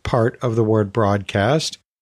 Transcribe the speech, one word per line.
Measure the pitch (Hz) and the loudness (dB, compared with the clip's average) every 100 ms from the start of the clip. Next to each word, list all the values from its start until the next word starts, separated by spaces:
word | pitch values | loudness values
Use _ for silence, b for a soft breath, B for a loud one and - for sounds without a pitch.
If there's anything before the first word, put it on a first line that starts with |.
part | - 127 117 - | -4 0 0 -2
of | 123 113 | -2 0
the | |
word | 110 110 101 | 2 2 0
broadcast | 117 101 101 92 107 104 156 - - _ _ | 0 0 0 -2 0 0 0 -2 -10 _ _